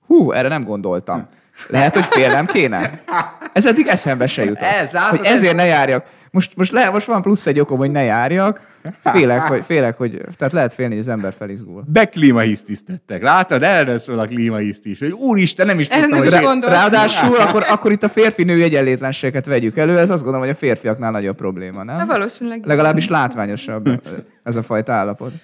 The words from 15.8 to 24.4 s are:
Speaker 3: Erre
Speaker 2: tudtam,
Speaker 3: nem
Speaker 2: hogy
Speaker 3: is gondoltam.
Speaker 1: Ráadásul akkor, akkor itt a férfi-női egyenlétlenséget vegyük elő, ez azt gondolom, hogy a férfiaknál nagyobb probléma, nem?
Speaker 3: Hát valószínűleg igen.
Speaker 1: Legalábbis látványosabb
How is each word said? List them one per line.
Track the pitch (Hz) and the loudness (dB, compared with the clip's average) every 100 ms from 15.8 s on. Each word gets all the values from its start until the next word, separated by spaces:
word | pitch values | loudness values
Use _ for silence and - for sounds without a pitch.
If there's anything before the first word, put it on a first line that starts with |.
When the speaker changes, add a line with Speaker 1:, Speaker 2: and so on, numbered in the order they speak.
| 196 | 0
Speaker 3:
Erre | 285 | 2
Speaker 2:
tudtam, | 302 - | 2 2
Speaker 3:
nem | 269 | 4
Speaker 2:
hogy | - | 4
Speaker 3:
is | 269 | 4
gondoltam. | 262 240 175 | 2 2 2
Speaker 1:
Ráadásul | 208 214 214 214 247 240 | 4 4 2 2 2 4
akkor, | 208 214 208 | 4 2 0
akkor | 214 214 | 0 2
itt | 208 | 0
a | 208 | 0
férfi-női | - 220 208 175 170 | 2 2 2 2 2
egyenlétlenséget | 170 147 131 127 135 135 135 131 135 | 2 2 0 0 -4 -4 -4 -4 -2
vegyük | 127 113 131 | -2 0 0
elő, | 156 175 | 2 2
ez | 175 | 2
azt | 180 | 0
gondolom, | 127 135 131 | -2 -4 -4
hogy | 143 | -2
a | |
férfiaknál | 139 113 117 117 113 | -2 -2 -4 -4 -4
nagyobb | 110 98 98 | -4 -6 -6
probléma, | 98 92 92 98 | -8 -8 -10 -12
nem? | 104 - | -10 -6
Speaker 3:
Hát | - | -2
valószínűleg | 247 208 - 240 226 | -2 -4 -8 -10 -8
igen. | 208 | -2
Speaker 1:
Legalábbis | 147 156 156 165 | 2 2 2 0
látványosabb | 160 123 120 101 104 - 110 107 123 - 85 - _ | 0 -2 -4 -8 -8 -8 -6 -4 -4 -6 -16 -16 _